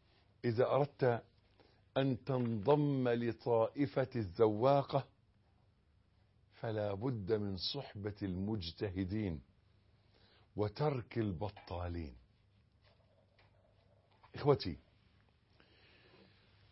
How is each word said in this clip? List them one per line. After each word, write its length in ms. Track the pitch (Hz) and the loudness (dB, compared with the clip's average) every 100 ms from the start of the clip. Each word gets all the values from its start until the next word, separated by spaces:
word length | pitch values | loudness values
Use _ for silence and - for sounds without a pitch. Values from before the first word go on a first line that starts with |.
| _ _ _ _ 123 | _ _ _ _ -2
إذا 200 | 113 120 | 2 2
أردت 580 | 127 143 - 127 117 - _ _ _ - _ _ 135 | 2 0 2 2 2 -4 _ _ _ -20 _ _ 0
أن 260 | 135 123 | 0 -2
تنضم 840 | - 127 117 113 98 147 147 135 127 | -2 -2 0 0 4 4 4 2 2
لطائفة 1000 | 117 117 113 123 117 110 139 143 - 127 120 | 2 0 -2 2 2 2 0 -2 0 -2 -2
الزواقة 920 | 101 85 110 104 127 143 127 139 - _ _ _ _ _ _ _ _ _ _ _ _ _ _ | -4 4 4 6 4 4 2 -2 -4 _ _ _ _ _ _ _ _ _ _ _ _ _ _
فلا 400 | - 117 110 104 | -10 -6 -2 -2
بد 400 | 98 131 117 90 | -2 -4 -4 0
من 240 | 107 104 95 | 0 0 -4
صحبة 580 | - 139 - 101 101 101 | -6 -6 -10 -8 -8 -6
المجتهدين 1200 | 98 90 98 110 85 - 107 92 92 107 101 76 - _ _ _ _ _ _ _ - - _ 92 | -4 -4 -2 -4 -6 -6 -6 -2 -2 -2 -2 -4 -10 _ _ _ _ _ _ _ -20 -20 _ -4
وترك 640 | 104 104 151 131 104 117 | -4 0 -2 -2 -4 -4
البطالين. 960 | 107 82 104 - - 87 87 85 76 58 - _ _ _ _ _ _ _ _ _ _ _ _ _ _ _ _ _ _ _ - - | -2 -2 -6 -8 -10 -8 -6 -6 -8 -12 -20 _ _ _ _ _ _ _ _ _ _ _ _ _ _ _ _ _ _ _ -18 -2
إخوتي، 420 | 143 135 95 76 - _ _ _ _ _ _ _ - - - - - - - - _ - - | 2 4 2 -8 -12 _ _ _ _ _ _ _ -20 -20 -20 -20 -20 -20 -20 -20 _ -20 -20